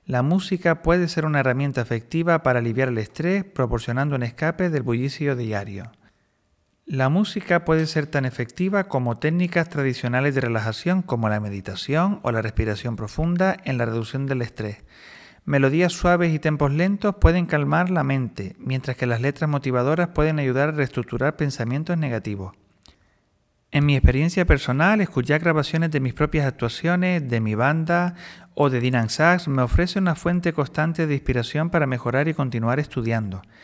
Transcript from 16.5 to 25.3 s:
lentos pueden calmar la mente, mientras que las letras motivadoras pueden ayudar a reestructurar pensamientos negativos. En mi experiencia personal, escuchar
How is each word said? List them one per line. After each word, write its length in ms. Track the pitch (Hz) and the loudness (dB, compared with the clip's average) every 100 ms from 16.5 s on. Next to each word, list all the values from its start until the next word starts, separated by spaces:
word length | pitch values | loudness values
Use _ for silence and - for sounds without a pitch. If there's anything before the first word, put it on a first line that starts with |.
| 151 143 | 0 0
lentos 440 | 143 180 202 208 202 | 2 0 0 -2 4
pueden 300 | 165 175 170 | 4 4 2
calmar 420 | 151 143 156 180 | 0 2 2 2
la 160 | 180 | 0
mente, 500 | 139 135 123 - 95 - | 0 0 -2 -6 -10 -8
mientras 400 | - 131 131 127 | -4 -4 -4 -2
que 80 | 123 | 0
las 160 | 117 | 0
letras 260 | 131 143 156 | 0 0 0
motivadoras 600 | 143 135 123 127 160 175 | 0 0 0 2 2 0
pueden 300 | 175 151 156 | 0 0 2
ayudar 300 | 135 127 147 | 0 0 0
a 40 | |
reestructurar 640 | 151 135 - 117 117 135 151 | 0 -2 -2 -4 -2 -2 0
pensamientos 600 | 147 135 117 135 160 170 | -4 -2 -4 -4 -2 -2
negativos. 560 | 147 117 107 101 95 - _ _ _ _ _ _ _ _ _ _ _ | -2 -4 -6 -8 -8 -14 _ _ _ _ _ _ _ _ _ _ _
En 160 | 143 147 | 0 2
mi 100 | 135 | 6
experiencia 480 | - 131 160 190 | 4 4 2 0
personal, 560 | 170 143 - 127 170 214 | 4 2 2 2 4 4
escuchar 400 | 185 - 123 | 2 0 0